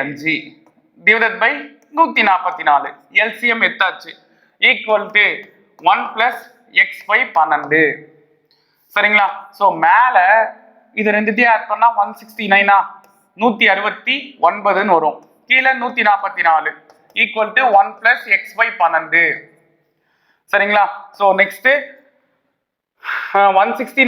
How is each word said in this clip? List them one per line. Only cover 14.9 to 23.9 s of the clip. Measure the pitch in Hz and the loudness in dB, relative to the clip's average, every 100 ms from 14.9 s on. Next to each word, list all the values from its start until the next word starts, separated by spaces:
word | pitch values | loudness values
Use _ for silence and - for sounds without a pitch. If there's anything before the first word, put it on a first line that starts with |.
| 165 | 2
வரும், | 151 - - _ - | 0 -4 -12 _ -2
கீழே | 262 262 254 | 0 2 -2
நூத்தி | 240 240 214 | -4 -2 0
நாப்பத்தி | 202 196 180 170 | 0 -2 -2 0
நாலு | 160 156 - _ _ _ 202 | 0 -2 -10 _ _ _ -4
equal | 226 220 214 233 | -2 -2 -2 0
to | 254 196 | 2 4
one | 208 214 | 2 0
plus | 226 247 233 190 | 0 0 -2 -4
x | - 208 | -4 -4
by | 226 - | -4 0
பன்னெண்டு, | 170 160 156 165 160 - - _ _ _ _ _ _ _ _ _ _ | 0 0 0 0 0 -2 -12 _ _ _ _ _ _ _ _ _ _
சரிங்களா? | 202 202 208 190 - - - | -2 2 2 0 -4 -16 0
So | 196 190 | 2 2
நெக்ஸ்ட், | 196 - 254 285 - - _ _ _ _ _ _ _ _ _ _ - - - 202 | 0 -2 0 0 -4 -18 _ _ _ _ _ _ _ _ _ _ -10 -10 -2 2
ஆ, | 202 190 | 4 4
ஒன் | 220 - | 0 -2
சிக்ஸ்டி | 247 | -4